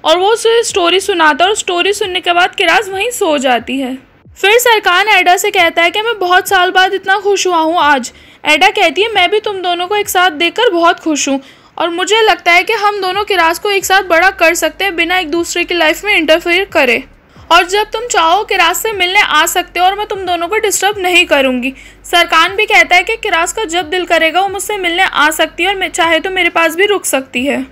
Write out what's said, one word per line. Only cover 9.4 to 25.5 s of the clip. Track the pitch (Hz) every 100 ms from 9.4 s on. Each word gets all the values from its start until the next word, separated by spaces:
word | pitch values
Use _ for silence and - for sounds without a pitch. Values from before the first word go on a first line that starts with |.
तुम | 427 392
दोनों | 359 349 359
को | 415
एक | 403
साथ | 370 370
देखकर | 294 339 - 480
बहुत | 339 339 359
खुश | 330 285 -
हूँ | 269 - - _ -
और | 339
मुझे | 339 370 440
लगता | 440 349 359
है | 349
कि | 359
हम | 453 415 415
दोनों | 370 381
किरास | 415 381 330 339
को | 415
एक | 392
साथ | - 381
बड़ा | 381 330 370
कर | 381 330
सकते | 339 320 311
हैं | 392 339
बिना | 339 370
एक | 330
दूसरे | 339 339 349
की | 339
लाइफ | 349 311 320
में | 403
इंटरफेयर | 392 311 320 349 349 392
करे। | 330 262 233 - _ _ - -
और | 339 359
जब | 403
तुम | 427 440 480
चाहो | 392 320 370
किरास | 427 392 339 359
से | 440
मिलने | 403 359 392
आ | 392 302 339
सकते | 370 349 349
हो | 359
और | 403
मैं | 427
तुम | 403
दोनों | 370 349 339
को | 427
डिस्टर्ब | 415 - 381 415
नहीं | 359 349 339
करूंगी। | 294 269 254 254 262 - -
सरकान | - 349 339 330 349 392
भी | 427
कहता | 392 330 359
है |
कि | 370 453
किरास | 427 330 349
का | -
जब | 381 339 311
दिल | 370
करेगा | 349 339 320 320
वो | 392
मुझसे | 392 381 415
मिलने | 359 349
आ | 381 - 294
सकती | 320 320